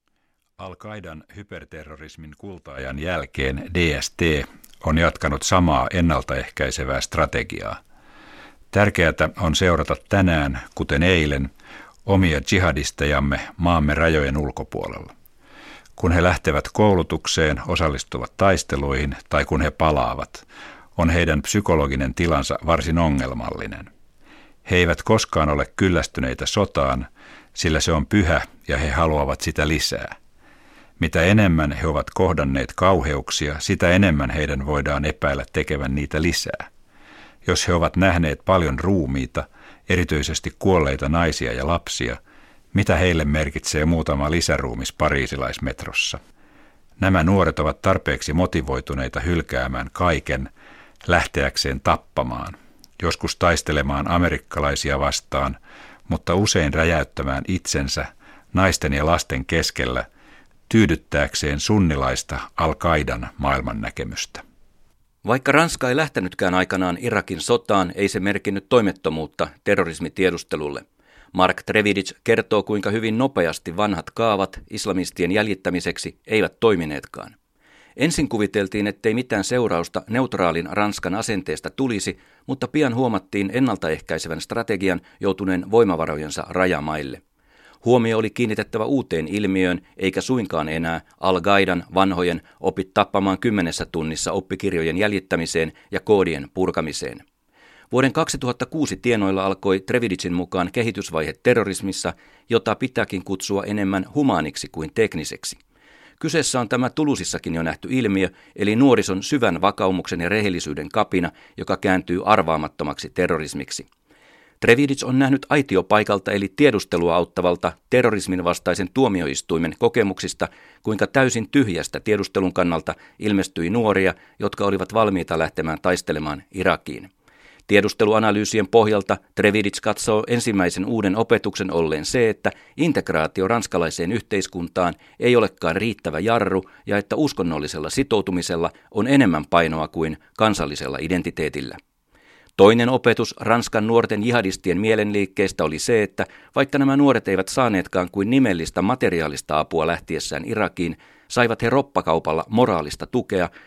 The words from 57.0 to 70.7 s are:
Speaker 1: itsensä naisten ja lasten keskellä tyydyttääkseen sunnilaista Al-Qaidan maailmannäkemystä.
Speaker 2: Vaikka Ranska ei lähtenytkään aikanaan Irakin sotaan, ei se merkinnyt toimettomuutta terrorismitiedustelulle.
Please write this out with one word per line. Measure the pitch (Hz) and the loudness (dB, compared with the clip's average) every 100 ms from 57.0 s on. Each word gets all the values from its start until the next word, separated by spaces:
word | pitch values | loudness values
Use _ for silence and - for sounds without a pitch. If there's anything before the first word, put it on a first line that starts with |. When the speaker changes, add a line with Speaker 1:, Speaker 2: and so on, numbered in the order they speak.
| - - 67 67 - | -4 -6 -6 -6 -4
Speaker 1:
itsensä | 90 - - 69 - 67 - - - _ | -6 -4 -4 -4 -6 -8 -12 -20 -20 _
naisten | 90 95 85 - | 0 2 2 0
ja | 71 78 | 0 2
lasten | 85 - 67 67 | 0 0 -6 -2
keskellä | 82 76 - 65 62 - _ - - - _ - | -2 -2 -2 -4 -4 -6 _ -20 -20 -20 _ 0
tyydyttääkseen | 113 98 80 - 73 71 - 73 73 | 4 4 2 -2 0 0 -2 -4 -2
sunnilaista | - 107 87 69 65 65 - 65 - - | 2 4 4 2 -2 -4 -6 -8 -8 -2
Al-Qaidan | 82 78 87 78 65 60 60 - | -2 0 0 0 0 -4 -8 -4
maailmannäkemystä. | 67 69 64 57 55 - 57 - - - - _ - _ - _ _ _ 95 | -2 -2 -4 -8 -8 -8 -10 -8 -10 -12 -20 _ -20 _ -20 _ _ _ -2
Speaker 2:
Vaikka | 127 139 | 0 4
Ranska | 143 165 - 127 | 4 2 0 -2
ei | 131 | 0
lähtenytkään | 156 - 92 - 95 | -2 -2 -6 -2 0
aikanaan | 90 92 95 90 85 | 2 0 0 -2 -2
Irakin | 120 107 - 87 | -2 -2 -2 -6
sotaan, | - 120 - 101 90 | 0 0 2 0 0
ei | 90 98 | -2 -2
se | 101 | -2
merkinnyt | 95 101 - 98 - | -2 -2 -4 -6 2
toimettomuutta | 123 101 - 80 80 78 - 80 - | 2 2 -2 -4 -4 -8 -6 -6 -4
terrorismitiedustelulle. | - 98 85 78 76 - 92 85 - 82 73 | -2 0 0 -4 -8 0 0 0 -6 -6 -6